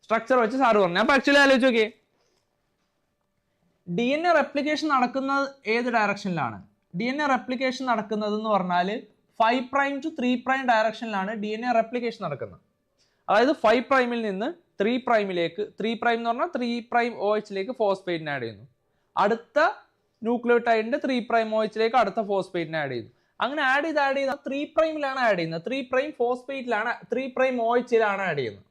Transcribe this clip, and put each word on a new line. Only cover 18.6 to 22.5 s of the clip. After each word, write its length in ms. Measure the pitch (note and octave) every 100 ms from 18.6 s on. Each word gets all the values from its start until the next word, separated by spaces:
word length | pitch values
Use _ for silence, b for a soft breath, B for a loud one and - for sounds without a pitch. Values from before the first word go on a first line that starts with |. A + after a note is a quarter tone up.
| B2 _ _ _ _ -
അടുത്ത 340 | G3+ A3+ - C#4+ E4 - _ _ _ _ A3
ന്യൂക്ലിയോടൈഡിന്റെ 720 | A#3+ A#3 A#3+ A#3 A3+ A3 C#4+
ത്രീ 120 | D4 B3+ G#3+
പ്രൈം 200 | A3+ A3 A3
ഒ 20 | A3
എച്ചിലേക്ക് 320 | A3 A3+ B3+
അടുത്ത 180 | G#3+ - G3+
ഫോസ്ഫേറ്റിനെ 480 | G3 F3+